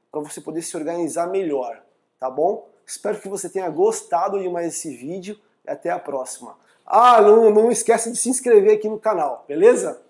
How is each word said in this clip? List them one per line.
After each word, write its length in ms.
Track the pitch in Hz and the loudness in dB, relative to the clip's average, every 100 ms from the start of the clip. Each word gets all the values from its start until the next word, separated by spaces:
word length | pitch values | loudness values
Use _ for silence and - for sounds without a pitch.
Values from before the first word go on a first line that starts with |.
| _ | _
pra 120 | 151 | -12
você 180 | 147 - | -12 -14
poder 220 | - 160 | -12 -10
se 140 | 165 170 | -10 -10
organizar 500 | 151 170 165 135 175 | -8 -6 -6 -4 -4
melhor, 540 | 196 180 139 120 113 _ _ _ _ | -4 -4 -4 -6 -12 _ _ _ _
tá 120 | 131 | -8
bom? 380 | 127 170 220 - _ - | -2 0 -2 -8 _ -18
Espero 340 | - 202 208 | -10 -8 -8
que 80 | 196 | -8
você 220 | 196 175 | -10 -8
tenha 200 | 190 185 | -6 -6
gostado 720 | 147 202 220 - 170 196 196 | 0 0 0 -4 -4 -2 -4
de 80 | 185 | -6
mais 200 | 175 170 | -6 -6
esse 280 | 160 160 123 | -8 -12 -12
vídeo 420 | 127 185 185 208 _ _ - | -12 -12 -12 -16 _ _ -12
e 40 | |
até 200 | 143 170 | -10 -6
a 100 | 180 | -8
próxima. 580 | - 135 127 - 120 - _ _ - | -6 -10 -10 -14 -18 -20 _ _ -2
Ah, 300 | 202 247 240 | 4 6 8
não, 300 | 208 220 220 | 8 8 6
não 200 | 208 233 | 4 2
esquece 400 | 220 - 226 226 | 0 0 0 0
de 60 | 233 | -6
se 120 | 240 | -4
inscrever 460 | 262 247 220 196 214 | -4 4 4 6 2
aqui 140 | 214 | 0
no 100 | 214 | -6
canal, 460 | 220 190 147 120 - | -4 -2 -4 -6 -8
beleza? 540 | 147 208 247 185 - _ | 2 4 4 0 -10 _